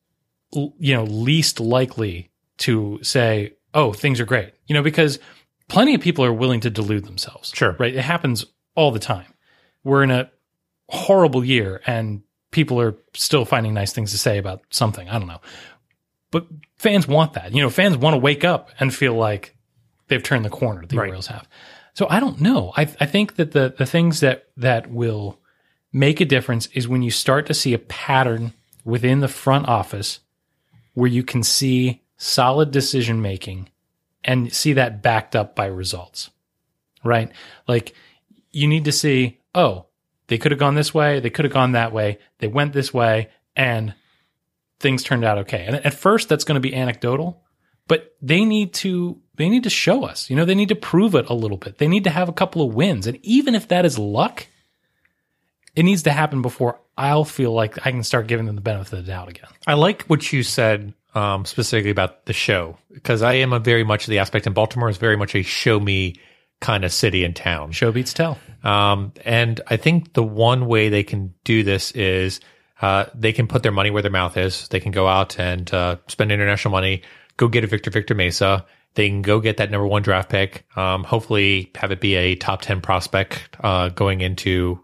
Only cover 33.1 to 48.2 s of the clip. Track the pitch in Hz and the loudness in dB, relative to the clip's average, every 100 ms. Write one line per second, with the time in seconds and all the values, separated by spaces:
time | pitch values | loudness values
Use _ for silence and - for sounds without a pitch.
33.1 | 113 104 95 - 95 92 _ _ _ _ | -2 -2 -6 -10 -12 -14 _ _ _ _
34.1 | _ - 127 120 - 156 135 123 107 120 | _ -2 -2 -2 -2 0 2 0 0 0
35.1 | 113 - 113 104 - 101 92 92 - 87 | 0 0 -4 -4 -4 -6 -6 -8 -10 -12
36.1 | - - _ _ _ _ _ _ _ 117 | -16 -16 _ _ _ _ _ _ _ 0
37.1 | 117 113 - - - - 120 - - _ | 0 0 -10 -20 -14 -2 -2 -2 -14 _
38.1 | _ _ _ _ 147 147 156 147 139 151 | _ _ _ _ -2 2 2 0 0 2
39.1 | 135 123 - _ 180 156 95 - _ _ | 2 0 -4 _ 0 0 0 -10 _ _
40.1 | _ - 117 151 139 143 147 147 160 147 | _ -4 0 0 2 2 2 0 2 2
41.1 | 143 120 - 143 135 127 123 117 110 107 | 2 -2 -2 0 2 2 2 0 0 -2
42.1 | 104 _ - 110 123 147 139 131 127 117 | -4 _ -8 -4 0 0 0 -2 2 2
43.1 | 110 107 _ _ - 131 117 110 - _ | 2 -2 _ _ -2 0 0 -4 -8 _
44.1 | _ _ _ _ _ _ _ 139 131 - | _ _ _ _ _ _ _ 0 0 0
45.1 | 127 113 101 95 107 87 139 147 - 190 | 0 0 0 -2 -6 -4 -4 -2 0 2
46.1 | 220 - 147 - 147 131 135 127 117 123 | 2 2 -2 0 0 0 -2 -4 -2 -2
47.1 | 135 165 175 _ _ _ _ - 160 - | -2 -4 -8 _ _ _ _ -2 -2 -2
48.1 | - | -10